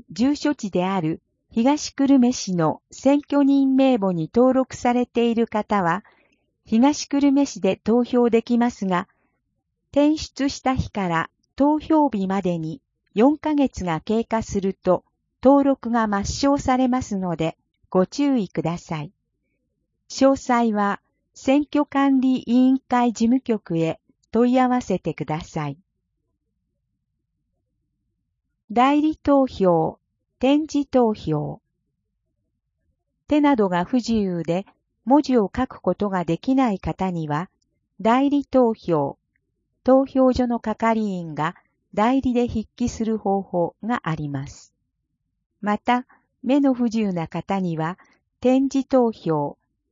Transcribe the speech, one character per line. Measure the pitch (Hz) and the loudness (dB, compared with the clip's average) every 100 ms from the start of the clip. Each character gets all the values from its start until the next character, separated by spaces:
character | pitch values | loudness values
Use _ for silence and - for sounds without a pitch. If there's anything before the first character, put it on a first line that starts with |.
| - | -6
住 | 165 262 294 | -2 -2 0
所 | 294 | -2
地 | 294 202 | -4 -4
で | 180 | -2
あ | 185 196 | -2 -2
る | 156 - _ _ _ | -4 -6 _ _ _
東 | 226 240 302 - | -2 0 0 -4
久 | - 277 | -2 2
留 | 277 | 4
米 | 240 | 4
市 | 254 - | 0 -4
の | 180 156 - _ | -2 -2 -2 _
選 | - 262 294 | -2 2 2
挙 | - 285 | 0 0
人 | 277 277 269 262 | 2 2 2 2
名 | 269 247 | 2 2
簿 | 190 | 0
に | 175 160 | -2 -2
登 | 233 254 | 2 4
録 | 262 262 - | 2 -2 -4
さ | 247 | -2
れ | 247 240 | -2 -2
て | 240 233 | -2 0
い | |
る | 226 226 | 0 -2
方 | 214 - 202 | -4 -2 -2
は、 | 170 185 - _ _ _ _ _ - | 0 -2 -6 _ _ _ _ _ -2
東 | 220 269 302 - | 2 2 2 -4
久 | 285 | 0
留 | 285 | 2
米 | 277 277 | 2 0
市 | - | -2
で | 190 196 | -2 -2
投 | - 240 | 0 0
票 | 240 247 240 | 2 2 2
で | 226 | 2
き | - 240 | 0 0
ま | 240 | 0
す | - | -2
が、 | 190 180 - _ _ _ _ _ _ _ _ | -4 -2 -4 _ _ _ _ _ _ _ _
転 | 277 294 311 | 2 2 2
出 | - - 269 | -4 -6 -6
し | - | -4
た | 254 | -4
日 | 262 - | -2 -4
か | 208 185 | -4 -2
ら | 165 - _ _ - | -2 -4 _ _ -2
投 | 285 302 | 0 0
票 | - 311 285 | 0 2 2
日 | 208 190 | 0 -2
ま | 196 | -2
で | 180 170 | -2 -4
に | 160 - _ _ _ | -6 -10 _ _ _
四 | 190 262 302 | 2 2 2
ヶ | 311 | -2
月 | 294 262 - | 0 0 -2
が | 180 160 | -6 -4
経 | - 214 | -2 -4
過 | 226 226 | -2 -4
す | - 202 | -4 -4
る | 190 | -4
と | - 185 180 _ _ _ _ | -4 0 -2 _ _ _ _
登 | 247 277 | 4 4
録 | 277 269 233 | 4 0 -2
が | 233 220 | -2 0
抹 | 202 | -2
消 | 202 - 277 285 | -4 -2 0 0
さ | 269 254 | 0 0
れ | 262 | 0
ま | 247 | -2
す | - 196 | -4 -6
の | 185 165 | -4 -4
で、 | 160 - _ _ - | -4 -6 _ _ -4
ご | 185 185 | 0 0
注 | - 285 262 | 0 0 0
意 | 185 | -2
く | - | -4
だ | 156 175 | -6 -6
さ | - 156 | -8 -10
い。 | 147 _ _ _ _ _ _ _ _ _ - | -10 _ _ _ _ _ _ _ _ _ -12
詳 | - 269 269 | 2 2 2
細 | - 240 233 | 0 0 0
は | 208 202 196 _ _ _ | 0 -2 -4 _ _ _
選 | - - 277 | -10 0 0
挙 | 294 294 294 | 0 -2 -2
管 | 269 277 269 | 0 2 2
理 | 262 254 | 2 -2
委 | - | 0
員 | 247 254 262 | 2 4 2
会 | - 247 240 | 0 -2 0
事 | 202 226 | 0 0
務 | 262 | 0
局 | - 214 - 165 | 0 -6 -4 -2
へ | 160 - _ _ _ | -2 -4 _ _ _
問 | 226 247 | 0 2
い | 254 | 2
合 | 254 | 2
わ | 247 | 0
せ | - 185 | -2 -4
て | 165 | -4
く | - | -8
だ | 151 156 | -6 -8
さ | - 165 147 | -8 -8 -8
い。 | 147 _ _ _ _ _ _ _ _ _ _ _ _ _ _ _ _ _ _ _ _ _ _ _ _ _ _ _ _ - | -10 _ _ _ _ _ _ _ _ _ _ _ _ _ _ _ _ _ _ _ _ _ _ _ _ _ _ _ _ -6
代 | 214 262 294 | 2 2 4
理 | 302 311 | 0 -2
投 | - 277 262 | 2 2 2
票、 | - 185 170 160 - _ _ _ - | 2 2 2 0 -6 _ _ _ -4
点 | 254 294 311 | 0 2 0
字 | 285 285 | -4 0
投 | 254 233 | 2 2
票。 | 214 - 151 147 151 _ _ _ _ _ _ _ 571 _ _ _ _ _ _ _ _ - | 0 -4 -4 -4 -12 _ _ _ _ _ _ _ _ _ _ _ _ _ _ _ _ -2
手 | 302 | 2
な | 294 | 2
ど | 262 196 | 2 0
が | 175 | 0
不 | 180 254 | -2 -2
自 | 233 | -2
由 | 226 190 175 | -2 -2 -4
で、 | 160 175 - _ _ _ | -4 -4 -6 _ _ _
文 | 220 285 | 0 2
字 | 277 254 | 4 2
を | 190 | 0
書 | - 254 | -2 -6
く | - | -6
こ | - | -4
と | 180 208 | -2 -2
が | 190 | -4
で | 165 165 | -4 -4
き | - 262 | 0 0
な | 254 | 0
い | 190 | -2
方 | - 156 190 | -6 -4 -4
に | 170 156 | -4 -4
は、 | 147 185 _ _ _ _ - | -6 -8 _ _ _ _ -4
代 | 208 247 277 | 0 2 2
理 | 285 | 0
投 | - 262 233 | 0 2 2
票、 | 220 - 156 139 - _ _ _ _ _ _ | 0 -2 -2 -2 -8 _ _ _ _ _ _
投 | - 262 269 | 4 4 4
票 | 262 262 | 2 2
所 | 247 247 | 2 -2
の | 233 | -2
係 | - 214 226 220 | -6 -4 0 0
員 | 214 180 170 | -2 -6 -8
が | 151 156 - _ _ _ | -6 -6 -6 _ _ _
代 | 190 220 269 | -2 0 0
理 | 262 | 0
で | 240 240 | 0 -2
筆 | 226 214 | -4 -8
記 | - 240 | -6 -6
す | - | -4
る | 220 220 | -4 -4
方 | 202 196 | -2 -4
法 | 190 175 170 - | -2 -4 -4 -6
が | 208 247 | -8 -6
あ | - | -6
り | 160 147 | -6 -6
ま | 139 139 | -8 -10
す。 | - - _ _ _ _ _ _ _ _ _ | -16 -20 _ _ _ _ _ _ _ _ _
ま | 202 214 | -6 -4
た、 | - 247 - _ _ _ | -2 -2 -4 _ _ _
目 | - 285 | -2 2
の | 277 | 2
不 | 247 | 0
自 | 240 220 | -2 -2
由 | 208 | -2
な | 175 160 | -4 -6
方 | 170 - 196 | -8 -6 -4
に | 180 160 | -4 -4
は、 | 160 190 _ _ _ _ | -6 -8 _ _ _ _
点 | 247 262 277 | 0 2 2
字 | 269 | -2
投 | 254 262 233 | 0 2 2
票、 | - 165 156 143 - _ _ _ | -2 -4 -2 -4 -8 _ _ _